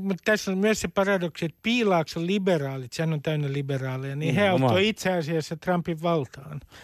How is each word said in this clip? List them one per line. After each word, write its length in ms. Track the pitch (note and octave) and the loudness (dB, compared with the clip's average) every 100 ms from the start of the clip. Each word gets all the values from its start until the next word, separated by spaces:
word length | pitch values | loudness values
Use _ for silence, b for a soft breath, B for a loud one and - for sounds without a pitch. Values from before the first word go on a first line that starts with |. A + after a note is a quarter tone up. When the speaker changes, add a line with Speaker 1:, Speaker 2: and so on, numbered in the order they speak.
Speaker 1:
mutta 200 | F#3+ F3+ | -4 -2
tässä 260 | - G#3+ G3+ | 0 0 0
on 80 | F#3+ | 0
myös 220 | G#3 G#3+ | 2 2
se 80 | F#3 | 0
paradoksi, 560 | G3 G3 G3 F3 - | 0 2 2 -2 -4
että 140 | E3 - | -8 -4
piilaakson 640 | A3 A#3+ G#3 F3 D3+ E3 F3 | 0 2 4 2 0 -4 -2
liberaalit, 640 | G#3 F#3+ E3 C#3 C3+ B2 | 0 2 0 0 -6 -8
sehän 200 | - D#3+ | -4 -2
on 100 | D3+ | -2
täynnä 300 | D#3+ D3+ C#3+ | -2 -2 -2
liberaaleja, 640 | C#3 C#3 C3+ C3 C3 C3+ C#3+ | -4 -4 -4 -4 -6 -6 -4
niin 180 | D#3+ | 0
he 60 | D#3 | 2
Speaker 2:
Nimenomaan. 300 | G3+ F3 C3 | 4 4 4
Speaker 1:
auttoi 180 | F#3 G#3+ | 4 2
itse 240 | G#3 F#3+ | 0 -2
asiassa 440 | F3+ D3+ E3 - E3 | 0 0 -2 -2 -6
Trumpin 460 | - F3 E3+ D#3+ | 0 0 0 -2
valtaan 580 | F3 E3 C3 - D3 D3+ - B | 0 0 0 -8 -12 -14 -14 B